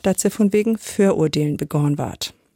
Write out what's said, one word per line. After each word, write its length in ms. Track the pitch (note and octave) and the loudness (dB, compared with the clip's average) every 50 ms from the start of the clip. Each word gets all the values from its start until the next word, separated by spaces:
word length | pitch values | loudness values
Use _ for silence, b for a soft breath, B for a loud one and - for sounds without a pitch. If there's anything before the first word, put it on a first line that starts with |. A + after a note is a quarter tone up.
dat 180 | - G3 F#3 - | -2 -2 -2 0
sie 100 | - G3+ | -2 -2
von 220 | - - G#3+ G3 | 0 2 2 2
wegen 260 | G3+ G#3 G#3 A3+ A3+ G#3+ | 2 2 2 0 -2 -4
Vorurteilen 800 | - - - - G3+ G3 - - D#3 D3+ - D3+ D3+ D3 D3 | -6 -6 0 2 2 4 4 2 0 0 0 0 0 0 -2
begonnen 420 | - D3 D3 - D3 D3 D3 D3 D3 | -4 -4 -4 0 0 2 2 0 0
ward. 360 | C3 G2+ - - - - - _ _ _ _ | -4 -6 -8 -10 -12 -12 -14 _ _ _ _